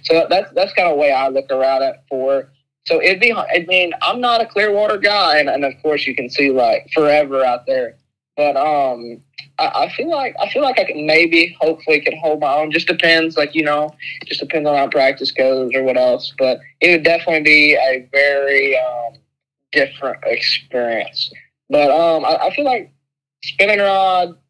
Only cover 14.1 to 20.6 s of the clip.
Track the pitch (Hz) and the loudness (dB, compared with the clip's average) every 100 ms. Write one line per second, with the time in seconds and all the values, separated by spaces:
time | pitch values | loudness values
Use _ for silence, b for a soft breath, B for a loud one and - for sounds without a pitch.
14.1 | B - - 139 165 147 143 139 147 135 | B -10 -10 -4 -4 0 0 0 2 2
15.1 | 135 131 - 131 131 127 131 131 127 127 | 0 -4 0 2 2 0 0 0 2 2
16.1 | 123 - - 131 123 B B 165 170 156 | 0 -4 -2 0 0 B B 2 4 2
17.1 | 170 175 160 151 151 151 151 135 131 123 | 0 0 0 4 6 6 4 2 -2 -2
18.1 | 139 143 139 139 139 139 131 127 120 117 | 0 2 2 0 0 2 0 -2 -4 -10
19.1 | - _ _ _ _ _ 147 139 - 139 | -12 _ _ _ _ _ -2 -2 -4 -8
20.1 | - - 117 - - | -6 -4 -2 -2 -4